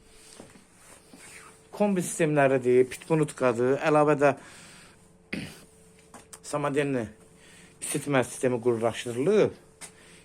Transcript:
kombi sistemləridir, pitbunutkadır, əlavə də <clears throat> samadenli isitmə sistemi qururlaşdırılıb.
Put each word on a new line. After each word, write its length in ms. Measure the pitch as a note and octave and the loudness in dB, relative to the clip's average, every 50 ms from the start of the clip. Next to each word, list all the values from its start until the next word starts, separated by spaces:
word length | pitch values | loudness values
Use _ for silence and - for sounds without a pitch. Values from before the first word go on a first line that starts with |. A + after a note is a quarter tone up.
| _ _ - - - - - - - - - - _ _ _ _ - - - - _ _ - - - - - - - - - - _ _ | _ _ -20 -20 -20 -20 -20 -20 -20 -20 -20 -20 _ _ _ _ -20 -20 -20 -20 _ _ -20 -20 -20 -20 -20 -20 -20 -20 -20 -20 _ _
kombi 300 | - - G#3 G3+ F#3+ F3+ F3 | -4 -2 -2 0 0 -2 -4
sistemləridir, 760 | - - - E3 D3+ D3+ D3 C#3 C3 C3+ B2+ A#2+ B2 B2 B2+ B2+ B2+ | -4 -4 -2 0 0 2 2 2 2 2 2 2 4 4 4 4 2
pitbunutkadır, 880 | - - - - E3 D#3 D3+ D3+ - - C3 B2 A2+ A#2 B2 B2+ C#3 C#3 D3 D#3+ | -2 -10 -4 0 0 0 0 -2 -2 0 0 0 2 2 0 0 0 0 0 2
əlavə 280 | D3+ D3+ D3 D3+ D3 C3+ | 4 4 4 4 2 4
də 120 | D3 C#3 C3 - - - - - - - - - - - - _ - _ _ _ _ _ | 2 2 2 -2 -8 -20 -20 -20 -20 -20 -20 -20 -20 -20 -20 _ -20 _ _ _ _ _
<clears throat> 80 | - - - - - - - - _ _ - - _ _ _ _ - - - _ - - - - | -12 -12 -12 -14 -16 -20 -20 -20 _ _ -20 -20 _ _ _ _ -20 -20 -20 _ -20 -20 -12 -8
samadenli 560 | D3 D3 C#3+ C#3+ C3+ D3 C#3+ C#3+ C3+ A#2+ A2 G#2+ - - - - - - - - - - - - - - | -6 -4 -4 -2 -2 -2 -2 -2 -2 -4 -6 -8 -12 -18 -20 -20 -20 -20 -20 -20 -20 -20 -20 -20 -18 -14
isitmə 400 | - - - D3 - C#3+ C#3 B2+ A2+ - | -8 -8 -6 -6 -4 -2 0 0 0 -2
sistemi 300 | - - C#3 B2 B2 A#2 | -4 -4 -2 -2 -2 0
qururlaşdırılıb. 920 | A2+ B2 A#2 A2 A2+ A2+ G#2+ - - B2 A2+ B2 C#3+ F#3 A3 G3 C#3 G#2 - - - _ _ - - - - - - - - - | 0 0 0 0 0 -2 -4 -6 -8 -8 -6 -4 0 2 2 4 2 2 0 -6 -20 _ _ -20 -20 -20 -20 -20 -20 -20 -20 -20